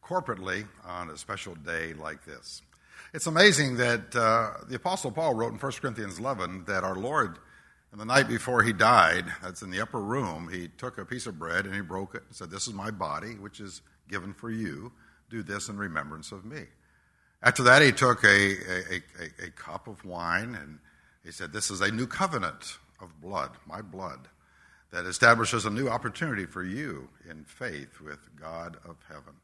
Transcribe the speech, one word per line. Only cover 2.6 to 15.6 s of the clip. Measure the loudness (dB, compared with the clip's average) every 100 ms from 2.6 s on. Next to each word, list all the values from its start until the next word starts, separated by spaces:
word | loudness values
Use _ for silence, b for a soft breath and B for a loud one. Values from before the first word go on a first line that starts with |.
| _ B B B B
It's | -6 -2
amazing | 6 8 8 2 2
that, | 2 2 0
uh, | 2 4 4 2 -6 -10
the | -6
Apostle | -4 -4 -4
Paul | -2 0
wrote | 0 -2
in | -4
First | -8 -6
Corinthians | -6 -6 -8 -6
eleven | -6 -4 -4 -6 -4
that | -2
our | 0 -2
Lord, | -2 0 0 -4 b b b b b
in | -14
the |
night | 2 4 4
before | 0 0 4
he | 4
died, | 6 8 10 8 6 -2 -8
that's | -10 -10
in | -8
the | -6
upper | -4 -6
room, | -4 -4 -4 -6 -8
he | -10 -10
took | -12 -12 -12
a | -12
piece | -10 -10
of | -10
bread | -2 -2
and | -2
he | -6
broke | -6 -8 -8
it | -12 -16
and | -16
said, | -14
"This | -8 -8
is |
my | -6 -8
body, | -6 -6 -6 -8 -12
which | -16 -14
is | -16 -16 _ b _
given | -10 -10
for | -12 -8
you. | -6 -6 -8 -14 _ b b _
Do | -12
this | -8 -8